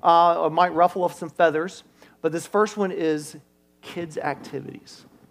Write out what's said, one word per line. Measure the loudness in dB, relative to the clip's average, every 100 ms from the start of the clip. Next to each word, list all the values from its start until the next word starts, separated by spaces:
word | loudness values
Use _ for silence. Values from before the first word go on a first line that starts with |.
Uh, | 6 6 6 4 0
it |
might | 2 2
ruffle | 4 2 2
up | -4
some | -4 -14
feathers, | 2 2 2 -6 -10 -20 _ -20 _
but | -4
this | -4 -4
first | 0 0 0
one | -4
is | -2 -2 -2 -6 -18 _ _ _ _
kids' | -14 -10 -10 -6
activities. | -6 -6 -10 -12 -12 -16 -20 -20 -20 _ _